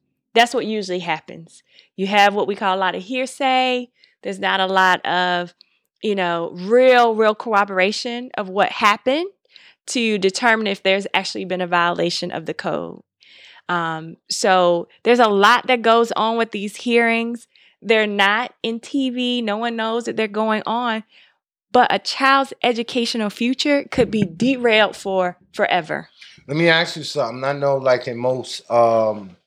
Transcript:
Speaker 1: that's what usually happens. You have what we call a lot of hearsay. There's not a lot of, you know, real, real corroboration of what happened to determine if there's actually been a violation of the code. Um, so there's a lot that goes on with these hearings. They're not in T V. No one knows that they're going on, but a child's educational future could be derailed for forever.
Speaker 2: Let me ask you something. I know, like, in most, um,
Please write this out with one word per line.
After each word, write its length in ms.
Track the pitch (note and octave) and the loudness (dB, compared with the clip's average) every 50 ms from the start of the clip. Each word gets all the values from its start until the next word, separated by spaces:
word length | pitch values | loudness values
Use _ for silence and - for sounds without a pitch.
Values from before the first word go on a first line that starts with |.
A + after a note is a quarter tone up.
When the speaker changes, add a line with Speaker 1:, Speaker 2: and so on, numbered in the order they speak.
| _ _ _ _ _ _ _ | _ _ _ _ _ _ _
Speaker 1:
that's 200 | A3+ A#3+ A#3+ - | 2 2 4 2
what 120 | A#3+ D3+ | -2 -4
usually 340 | G#3 A3 G#3+ G3 F#3 F3+ F3+ | -2 -4 -6 -4 -4 -6 -6
happens. 640 | F3 F3 D#3 D#3 - - - D#3+ E3 - - - _ _ _ _ _ _ _ | -4 -4 -6 -6 -6 -14 -18 -18 -20 -20 -20 -20 _ _ _ _ _ _ _
You 120 | - F#3+ F#3+ | -6 -4 0
have 280 | G#3 G#3 G3+ G#3 G3 | 4 4 4 4 4
what 120 | G#3 D#3 F3+ | 2 -2 -2
we 100 | G#3 G3 | -4 -4
call 180 | A3 F#3+ F#3 | -2 -2 -2
a 20 | F#3+ | 0
lot 160 | F#3+ F#3 F3 | -2 -2 -4
of 100 | F#3 F#3 | -6 -8
hearsay. 840 | G3 C4 B3+ C4+ C4 - - C#4 C4 B3+ B3+ B3+ B3+ B3+ B3 B3 - _ _ _ _ _ _ | -8 -6 -6 -6 -6 -6 -4 -2 0 2 2 0 0 -2 -4 -6 -8 _ _ _ _ _ _
There's 180 | - G3 G3 F#3+ | -10 -10 -8 -4
not 200 | G3 F#3+ F#3+ F#3+ | -2 -2 0 0
a 60 | F#3+ | 0
lot 380 | F#3 F#3+ F#3+ F#3 F#3 F3+ F3 - | 0 2 4 4 4 4 2 0
of, 480 | - E3+ F3+ F3+ F3+ F3+ F3 F3 F3 - _ _ _ _ _ _ _ _ _ - | 0 0 0 0 0 0 -2 -4 -6 -12 _ _ _ _ _ _ _ _ _ -4
you 100 | A3 G3+ | -4 -2
know, 380 | G3 F3+ F3 E3+ E3+ E3+ - - | 0 0 -2 -2 -2 -4 -6 -8
real, 640 | F3+ F3+ G3+ A#3 B3 B3+ C4 B3 B3 A#3+ A#3 A3 | -10 -2 2 4 6 6 6 6 6 6 4 4
real 200 | G#3+ A3 G#3+ G#3+ | 2 2 2 0
corroboration 960 | G#3+ - A#3 G#3+ G3+ G#3 G3+ G3 F#3 F#3 G3+ G#3+ - - A#3+ A#3 A#3+ B3 B3+ - - | 0 -4 0 0 0 0 2 0 0 0 0 0 -4 -8 -8 -10 -10 -12 -10 -8 -8
of 120 | G3+ F#3+ | -8 -4
what 200 | F#3 G3+ F#3 - | 0 0 0 0
happened 600 | - - A3+ G#3 G#3 A3+ - B3+ C4+ D#4 F4+ G4+ - _ _ _ _ _ _ - _ _ _ - | 0 2 2 2 2 2 0 0 0 0 -2 -6 -10 _ _ _ _ _ _ -20 _ _ _ -6
to 300 | - B3+ A#3 A3 G#3+ G3+ | -4 -2 0 0 0 0
determine 500 | F#3 F#3+ F#3 - B3 A#3 A3 A3+ A3 G3+ | 0 0 0 2 2 2 2 2 0 -2
if 160 | G3 - - | -4 -2 0
there's 240 | F#3+ F#3+ G3+ G3 - - | 0 0 0 0 -2 -2
actually 320 | F#3+ F#3+ - - G#3+ G3 | -2 -2 -2 -6 -8 -6
been 160 | F3+ F#3 F3+ | -6 -4 -4
a 60 | F#3 E3+ | -2 0
violation 640 | F3 F3 E3+ F3 F3 E3+ E3+ F3 - - F3+ F3 | 0 2 2 0 0 0 -2 -2 -2 -4 -6 -6
of 140 | - E3 D#3+ | -8 -8 -8
the 80 | E3 D#3+ | -8 -10
code. 480 | - - E3+ D#3 - E2+ E2 - - _ _ _ _ _ _ - - - - - - _ - | -8 -6 -6 -6 -6 -6 -10 -12 -18 _ _ _ _ _ _ -20 -20 -20 -20 -20 -18 _ -4
Um, 480 | F3+ F3 E3 E3 D#3+ D#3+ D#3+ E3 E3 - _ _ | -4 -4 -2 -4 -6 -8 -10 -14 -18 -20 _ _
so 600 | - - - G3+ F#3 F#3 F3+ F3 F3 E3+ - - _ _ - | -6 -2 2 4 4 4 4 4 2 0 -2 -8 _ _ 2
there's 160 | A3 B3 A#3+ | 2 4 6
a 80 | A#3 G#3+ | 6 4
lot 400 | G3+ G3 G3+ G#3+ A#3+ - - - | 4 6 6 6 6 4 2 0
that 160 | B3+ A#3+ A3 | -2 0 2
goes 280 | A#3 A3+ A#3 A#3 A3+ - | 4 4 4 2 0 0
on 240 | - G#3+ A3+ A3+ A#3 | -2 -2 -2 0 -2
with 140 | A3+ A3 | -2 -4
these 240 | - G#3 G3 G#3 - | -4 -6 -8 -8 -10
hearings. 720 | - - A#3+ A#3 A#3 A#3 A3+ A3+ A3+ A#3 A#3 A#3+ A#3 - _ _ _ _ _ _ _ | -8 -4 0 2 2 2 2 0 -2 -2 -4 -8 -10 -14 _ _ _ _ _ _ _
They're 260 | - G3+ A3+ A3 G#3+ G#3 | -2 2 2 2 2 0
not 460 | G3+ G3+ G3 G3 G#3 A3+ B3+ - - _ | 2 2 2 2 2 0 -2 -6 -10 _
in 200 | - A3+ A3+ A3+ | -6 -6 -6 -6
T 280 | - - - C#4 C4 C4 | -8 -6 -4 -2 -2 -2
V. 320 | A#3+ B3 B3 B3 B3 A#3+ | -2 -2 -2 -2 -2 -2
No 140 | A#3 G#3+ G3+ | -2 -2 -4
one 220 | G#3+ A#3 A#3 A#3 A3+ | -2 -4 -4 -4 -4
knows 260 | A3 A3 A3+ A#3+ A3+ | -4 -4 -4 -4 -4
that 140 | A3+ A3+ A3 | -4 -4 -4
they're 100 | A3 G#3 | -4 -4
going 360 | G3+ G#3+ A3 A3 G#3+ G#3+ - | -2 -2 -2 0 -2 -2 -2
on, 380 | - A3 A#3+ B3 A#3+ A3 A3 - _ _ _ _ _ _ _ _ _ _ _ _ _ | -4 -4 -4 -2 -4 -4 -4 -8 _ _ _ _ _ _ _ _ _ _ _ _ _
but 220 | - B3 B3 - - | 2 4 4 4 2
a 60 | G3+ | -2
child's 540 | - - - - C4+ C4+ C4+ C4+ C#4 - - - - | -4 -6 -4 0 2 4 4 4 2 -2 -4 -2 -2
educational 640 | A#3+ A#3+ A3+ A#3 - - B3+ A#3 A3+ - A#3 G#3+ G#3 | 0 0 -2 -4 -4 -4 -4 -4 -2 -2 -4 -4 -4
future 560 | - - A#3 B3 C4 - - D4 C#4+ C#4+ - - | -4 -2 -2 -2 -2 0 0 0 0 0 -2 -4
could 180 | - - A#3 - | 0 0 0 0
be 120 | G#3+ G#3+ G3+ | 0 -2 -2
derailed 720 | E3+ D#3+ D#3+ A#3 C4 C#4 B3 A#3+ A#3 A3 A3 G#3 - - | -4 -2 -2 0 0 0 2 2 2 4 4 4 2 0
for 420 | - - G3+ F#3+ F#3 F3+ F3+ F3+ - _ _ _ | -6 -6 -4 -2 0 0 -2 -4 -8 _ _ _
forever. 560 | - G3+ - - F3+ D#3 - D3+ D3 E3 - _ _ - - - _ _ - | -2 0 0 0 0 0 -4 -6 -8 -8 -12 _ _ -20 -20 -20 _ _ -6
Speaker 2:
Let 100 | C#3+ D#3+ | -2 2
me 100 | E3+ E3+ | 4 4
ask 260 | E3 E3 E3+ - - D#3+ | 4 4 2 -2 -6 -10
you 60 | C#3 | -10
something. 400 | - - D3 B2+ A2+ A#2+ B2+ C3+ | -6 -4 -4 -4 -4 -4 -4 -4
I 100 | C#3 C#3+ | -4 -4
know, 240 | C#3+ C#3+ C#3 C#3 C3+ | -2 0 0 0 2
like, 300 | B2+ B2+ B2+ B2 - B2+ | 2 2 2 2 0 -6
in 100 | A#2+ A#2+ | -6 -4
most, 520 | B2 B2+ C3 B2+ A#2 - - - - - | -2 -2 -2 -4 -6 -10 -14 -14 -8 -2
um, 640 | A2+ A#2+ A#2 A#2 A2+ A2+ A2 A2 G#2+ G#2 G2 F#2 F2+ _ _ | 2 4 4 4 4 2 2 0 -2 -4 -10 -16 -20 _ _